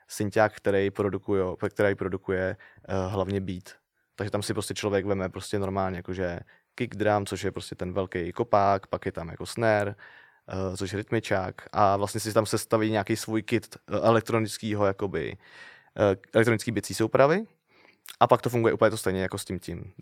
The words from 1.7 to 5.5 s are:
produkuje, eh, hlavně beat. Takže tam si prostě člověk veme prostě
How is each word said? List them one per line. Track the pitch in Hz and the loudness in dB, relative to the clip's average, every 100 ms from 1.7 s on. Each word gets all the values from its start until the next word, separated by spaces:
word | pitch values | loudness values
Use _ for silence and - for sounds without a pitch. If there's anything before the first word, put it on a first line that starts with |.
| - 101 | 2 2
produkuje, | 98 95 90 - 92 92 104 - - - | 2 -4 -6 -4 -2 -2 -4 -12 -20 -6
eh, | 98 92 | -4 -2
hlavně | 98 92 101 | -2 -2 -2
beat. | 95 90 - - _ _ _ - | -4 -8 -12 -20 _ _ _ -10
Takže | 101 | -4
tam | 104 | -4
si | 101 | -4
prostě | 107 101 | -4 -4
člověk | 95 107 98 98 | -4 0 0 0
veme | 98 92 | -2 -2
prostě | 95 - | -6 -6